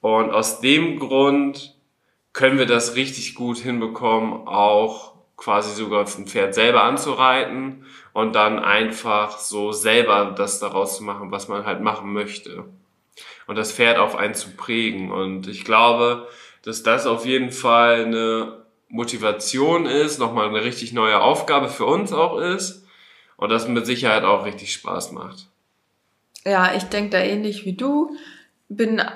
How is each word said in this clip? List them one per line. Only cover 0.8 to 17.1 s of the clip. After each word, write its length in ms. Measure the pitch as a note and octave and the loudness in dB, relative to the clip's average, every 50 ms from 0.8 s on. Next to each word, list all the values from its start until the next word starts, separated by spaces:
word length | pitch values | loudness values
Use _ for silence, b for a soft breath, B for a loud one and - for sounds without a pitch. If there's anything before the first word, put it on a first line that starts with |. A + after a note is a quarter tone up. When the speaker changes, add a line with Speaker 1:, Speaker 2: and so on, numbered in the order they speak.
| E3 E3+ D#3+ - | 4 0 -2 -4
Speaker 1:
Grund 760 | C#3 B2 C3+ C3+ C#3 C#3+ C#3 C#3+ C#3+ C#3 C3+ - - - _ _ _ _ _ _ _ _ _ _ _ _ _ | -6 0 2 4 4 4 4 2 0 -2 -4 -8 -14 -18 _ _ _ _ _ _ _ _ _ _ _ _ _
können 260 | - C3 C3 C3+ C#3 | 2 2 2 4 4
wir 80 | B2+ | 2
das 280 | A2+ A#2+ A#2+ A#2 - A#2 | 4 4 2 2 0 -2
richtig 400 | B2 C3+ C3+ C3+ - - - - | -4 -4 -4 -6 -10 -12 -12 -10
gut 240 | - B2 A#2+ A#2+ A#2 | -8 -6 -6 -6 -6
hinbekommen, 880 | A#2+ B2+ B2 A#2+ A2+ A2 A2+ - B2+ A#2 A2+ A2+ A2 A2 - - - | -6 -6 -4 -4 -4 -6 -6 -2 0 2 2 2 2 -2 -6 -8 -10
auch 680 | - G2 G2+ G2+ G#2 G#2+ G#2 A2 A2 A2 - - - _ _ _ _ _ | -4 0 2 4 6 6 6 4 2 -2 -6 -14 -20 _ _ _ _ _
quasi 380 | - - - G#2 G#2 G#2+ G#2+ G#2 | -14 -4 0 0 0 0 -2 -6
sogar 320 | G2+ A2 G2+ G#2 G#2 G2+ | -6 -6 -2 0 0 0
ein 200 | G2+ - - G2+ | 0 -4 -12 -12
Pferd 280 | - - A2+ G2 G2 G2 | -6 -2 0 0 0 2
selber 280 | A2 A2 A#2+ A#2+ A2+ G#2 | 4 4 6 6 6 4
anzureiten 1000 | A#2 C3+ C#3 C#3+ D3 C3 B2 C3 C3 B2+ C3 B2+ - - C3 C3+ C3+ C3+ B B B B B B B B | 4 2 0 -4 -4 -2 2 4 4 4 2 0 -2 -4 -6 -8 -8 -10 B B B B B B B B
und 220 | G#2+ A2 A2 A2 | -2 -2 0 2
dann 240 | G#2+ G#2+ G#2+ A2 G#2 | 2 2 2 2 0
einfach 800 | - - G2+ G#2+ A2+ A2 A2+ - - A#2 G#2+ G#2 G#2 G#2 - - | 0 2 2 2 2 -2 -4 -6 -4 -2 0 0 0 -2 -6 -10
so 340 | - - G2+ G#2 G#2 G#2 G#2+ | -10 -8 -6 -4 -4 -4 -4
selber 600 | G#2 G#2+ A2 A2 A#2+ A#2+ G#2 G#2 G2+ G2+ F#2+ F#2+ | -2 0 4 4 4 6 6 4 4 2 0 -2
das 240 | F#2+ G2+ G2+ - - | -4 -4 -4 -4 -6
daraus 380 | G#2 G2+ - G2 G2 G2 - - | -6 -4 -2 -2 -2 -2 -4 -10
zu 40 | A2 | -8
machen, 260 | G#2 G2+ G2+ G2+ F#2 G2 | -10 -10 -10 -10 -10 -8
was 160 | G2 - - | -10 -8 -8
man 160 | G#2+ G2+ G#2 | -8 -8 -4
halt 140 | G#2+ F#2+ - | -6 -6 -2
machen 320 | G2+ A2 G#2+ G2+ G2+ G2+ G2+ | -2 -4 -4 -4 -8 -8 -6
möchte. 520 | G#2 G#2 G2+ - - - - F2+ F#2 F#2 F#2 - _ _ _ _ _ _ _ B B B B B B B | -6 -6 -8 -10 -14 -16 -16 -16 -16 -16 -18 -20 _ _ _ _ _ _ _ B B B B B B B
Und 100 | - G#2 | -10 -6
das 160 | G#2+ G#2+ G#2+ - | -6 -6 -6 0
Pferd 260 | - B2 A#2 A#2 - | 2 4 4 6 4
auf 180 | G2+ G#2+ - | 2 2 2
einen 180 | - G2 G#2 G#2 | -2 -4 -4 -4
zu 160 | - - - | -6 -10 -12
prägen. 600 | - - - - A#2 A2+ A2+ A2 G2 F#2+ F#2+ F#2 | -14 -16 -8 -4 -2 -2 -2 -2 -4 -6 -8 -6
Und 380 | F#2+ F#2 F#2+ F#2+ F#2+ F#2+ F#2 F#2+ | -6 -4 -4 -4 -6 -8 -10 -12
ich 160 | G#2 G2 - | -12 -12 -4
glaube, 640 | - A2 A2 A#2 A#2+ A#2+ A#2 A#2+ B2 A#2+ A#2+ B B B B B B B B B | 2 4 6 6 6 6 4 4 2 2 -2 B B B B B B B B B
dass 200 | G#2+ A2+ A2+ - | -10 -10 -4 2
das 240 | A2+ A2+ G#2+ - | 2 2 2 2
auf 180 | B2+ | 0